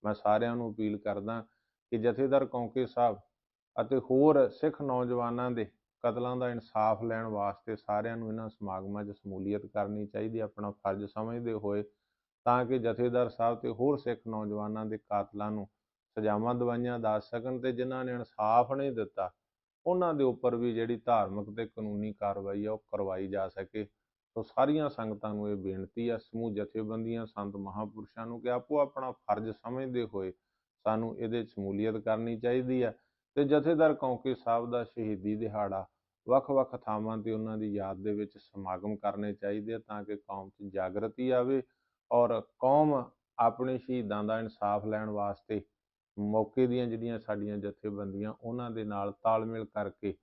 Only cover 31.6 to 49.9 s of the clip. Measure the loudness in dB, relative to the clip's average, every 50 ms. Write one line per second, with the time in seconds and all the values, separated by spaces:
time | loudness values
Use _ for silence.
31.6 | -4 -2 0 0 0 0 0 0 0 0 0 0 0 -2 -4 -2 0 2 2 2
32.6 | 2 2 2 2 2 0 -2 -6 _ _ _ _ _ _ _ 0 2 4 4 4
33.6 | 4 4 4 6 6 6 6 4 0 -2 -2 0 0 -2 -2 -2 0 0 0 2
34.6 | 0 0 -2 -2 -2 -4 _ -4 -2 -2 -2 -2 -2 -2 -2 0 -2 -2 0 0
35.6 | -2 0 -2 -4 -6 -8 _ _ _ _ _ _ _ 4 4 4 4 4 4 2
36.6 | 2 2 -2 -10 -4 -2 -2 -2 -2 -2 -4 -4 -2 -2 -2 -2 -2 -4 -4 -4
37.6 | -2 -2 -2 -2 -4 -4 -6 -4 -2 -2 -2 -2 -2 -6 _ -18 -20 _ _ -10
38.6 | -6 -4 -4 -4 -2 -4 -4 -2 -2 -2 -2 -2 -2 -4 -4 -4 -4 -4 -2 -2
39.6 | -4 -4 -6 -8 -8 _ -8 -8 -6 -8 -8 -10 -8 -10 -10 -10 -10 -12 -14 _
40.6 | -14 -8 -4 -2 -2 0 0 -2 -2 -2 -2 -2 0 2 4 4 4 4 2 0
41.6 | 0 _ _ _ _ _ _ _ _ _ 6 6 6 6 4 0 -2 _ _ _
42.6 | 2 4 6 6 6 6 4 2 0 -4 _ _ _ _ _ 4 4 4 4 4
43.6 | 0 0 0 -2 -2 -2 -2 -2 0 0 -2 -2 0 0 0 0 -2 -4 -6 _
44.6 | 0 2 2 2 0 -2 -2 -2 -2 -2 -2 -2 -2 -2 -4 -6 _ _ -4 -4
45.6 | -4 _ _ _ _ _ _ _ _ _ _ -4 -2 2 4 2 2 2 4 2
46.6 | 4 4 4 2 0 -2 -2 -4 -4 -4 -6 -6 -4 -4 -4 -4 -2 -4 -4 -4
47.6 | -4 -6 -8 _ -6 -6 -6 -4 -6 -6 -4 -4 -4 -6 -6 -8 -8 -8 -6 -6
48.6 | -6 -6 -6 -6 -6 -4 -4 -2 -4 -4 -4 _ _ 4 4 4 2 0 -4 -6
49.6 | -6 -6 _ -4 -4 -4